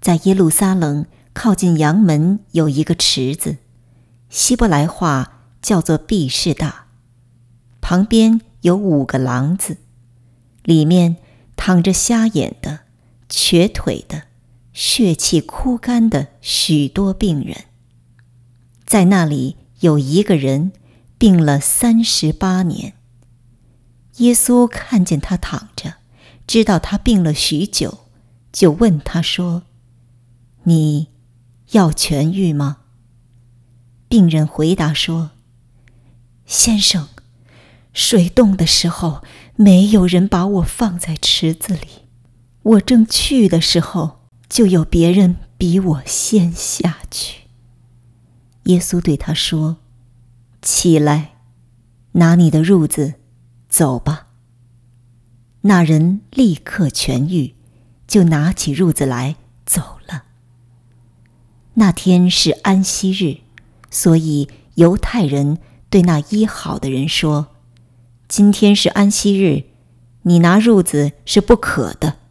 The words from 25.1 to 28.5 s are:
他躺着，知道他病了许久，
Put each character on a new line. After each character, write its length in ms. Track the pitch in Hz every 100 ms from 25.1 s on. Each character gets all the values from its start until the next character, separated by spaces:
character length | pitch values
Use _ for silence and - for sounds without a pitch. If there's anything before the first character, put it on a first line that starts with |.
| 151
他 200 | - 180
躺 300 | - - 214
着， 200 | - - - _ _ - - -
知 160 | 226
道 160 | 220 180
他 200 | - 202
病 260 | - 214
了 80 | 165
许 340 | 151 - 147 208
久， 340 | - 131 - _ _ _ _ _